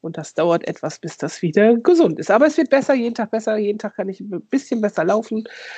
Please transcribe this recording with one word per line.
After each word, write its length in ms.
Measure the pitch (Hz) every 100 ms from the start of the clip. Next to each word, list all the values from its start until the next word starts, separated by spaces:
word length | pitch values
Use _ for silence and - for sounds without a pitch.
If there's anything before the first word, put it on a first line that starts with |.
Und 140 | 165 165
das 160 | 156
dauert 340 | - 170 165 165
etwas, 320 | 160 156 -
bis 200 | 160 -
das 240 | 139 -
wieder 340 | 175 160 220 233
gesund 420 | 233 339 254 156
ist. 120 | 165
Aber 160 | 226 294
es 100 | 302
wird 140 | 285
besser, 240 | 277 269
jeden 200 | 269 233
Tag 160 | 233 220
besser. 260 | 220 220 214
Jeden 200 | 208 214
Tag 180 | 202 -
kann 120 | 196
ich 100 | 190
ein 200 | 202 180 -
bisschen 340 | 269 - 233
besser 240 | 208 -
laufen. 420 | 165 208 214 220 220 - -